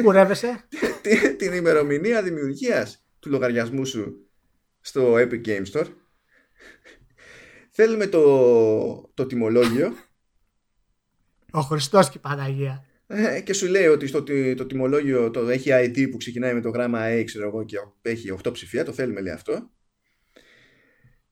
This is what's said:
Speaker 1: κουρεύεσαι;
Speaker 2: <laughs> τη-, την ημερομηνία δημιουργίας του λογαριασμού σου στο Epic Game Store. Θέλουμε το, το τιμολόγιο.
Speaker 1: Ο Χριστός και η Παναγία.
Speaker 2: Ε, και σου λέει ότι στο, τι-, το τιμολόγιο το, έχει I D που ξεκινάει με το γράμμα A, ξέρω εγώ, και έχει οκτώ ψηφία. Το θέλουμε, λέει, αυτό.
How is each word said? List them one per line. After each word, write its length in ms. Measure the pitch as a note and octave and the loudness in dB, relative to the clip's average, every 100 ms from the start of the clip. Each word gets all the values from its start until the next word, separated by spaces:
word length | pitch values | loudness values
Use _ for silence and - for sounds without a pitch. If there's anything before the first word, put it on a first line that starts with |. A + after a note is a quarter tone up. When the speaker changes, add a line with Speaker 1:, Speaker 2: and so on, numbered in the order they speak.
Speaker 1:
κουρεύεσαι; 640 | A3+ F#3+ F#3+ G3 A#3+ A#3 - - | 6 8 6 4 -4 -6 -12 -4
Speaker 2:
<laughs> 240 | A3 - | -4 -2
τη-, 320 | - A3+ - - | 0 2 2 0
την 160 | F#3+ | -4
ημερομηνία 720 | F3+ E3+ D#3 C#3+ C#3+ G3+ A#3 | -2 2 2 2 -2 0 -2
δημιουργίας 800 | F#3 D#3+ C#3 C#3+ B3 F#3+ G#2 - _ _ | -2 -4 -6 -4 -2 -2 -2 -10 _ _
του 120 | D#3 | -4
λογαριασμού 540 | C3+ B2 A#2 A#2 C3+ | -2 0 0 -2 -4
σου 420 | C3 A2+ G2+ - _ _ _ _ _ _ | -4 -6 -8 -10 _ _ _ _ _ _
στο 340 | - C#3 B2 | -8 0 4
Epic 260 | A#2 B2 A#2 A2 | 4 2 -2 -4
Game 180 | G2+ F#2+ | -6 -4
Store. 140 | D3 - - _ _ _ _ _ _ - - - - _ _ - - - - _ | -6 -6 -10 _ _ _ _ _ _ -20 -20 -20 -20 _ _ -20 -20 -20 -20 _
Θέλουμε 360 | - A3+ A3 G3+ | 2 2 2 0
το, 1040 | E3+ C#3+ C3+ B2 A#2 A2 A2 - - - | 4 6 8 6 6 4 2 -2 -6 -10
το 120 | - B2+ | -8 -4
τιμολόγιο. 680 | A#2+ A2 A#2 A#2 A#2+ F#3 - - _ _ _ _ _ _ _ _ _ _ _ _ _ _ | -2 2 4 4 2 -2 -4 -16 _ _ _ _ _ _ _ _ _ _ _ _ _ _
Speaker 1:
Ο 100 | D#3 | -6
Χριστός 480 | C#3 D#3 C#3 G3 F3+ | -4 -4 2 4 4
και 80 | - | 0
η 20 | |
Παναγία. 600 | C#3 C#3+ C3+ C3+ C#3 C3+ - _ - | -8 -6 -6 -6 -6 -8 -16 _ -10
Speaker 2:
Ε, 300 | G3+ G#3+ C#3 | -4 -2 -2
και 120 | F#3+ | -4
σου 140 | G3 F#3 | -4 0
λέει 200 | F#3+ E3+ | 2 4
ότι 200 | D3 C#3 | 4 2
στο, 160 | C#3+ | -6
τι-, 320 | C#3 C#3 C3 | -4 -2 -2
το 120 | B2+ B2+ | -4 -6
τιμολόγιο 640 | C3 C3 D3 C#3+ B2+ A#2 | -4 -2 0 0 0 0
το, 180 | B2 A#2 | -2 -2
έχει 220 | B2+ C#3 | -2 2
I 240 | B2+ B2 B2 | 2 2 0
D 120 | C3 | -2
που 60 | A2+ | -4
ξεκινάει 380 | B2+ A#2+ B2+ | -10 -6 -4
με 60 | A#2+ | -4
το 80 | A2+ | -4
γράμμα 380 | A#2 A#2+ A#2 A2+ | -4 -2 -2 -2
A, 160 | A#2 | -2
ξέρω 220 | A2+ A2 G#2 | -4 -6 -8
εγώ, 160 | A2 | -8
και 120 | G#2+ G2+ G2+ _ | -8 -10 -12 _
έχει 280 | A#2 A2+ G2 | -8 -6 -8
οκτώ 220 | F#2 A#2+ | -8 -8
ψηφία. 320 | - F2 B2 | -8 -8 -6
Το 80 | D#3+ | -6
θέλουμε, 280 | - B2+ G2 | -6 -6 -6
λέει, 120 | F#2 | -8
αυτό. 380 | D#2+ - E3+ - _ _ _ _ _ _ _ _ _ _ _ _ _ _ _ _ | -8 -6 -8 -8 _ _ _ _ _ _ _ _ _ _ _ _ _ _ _ _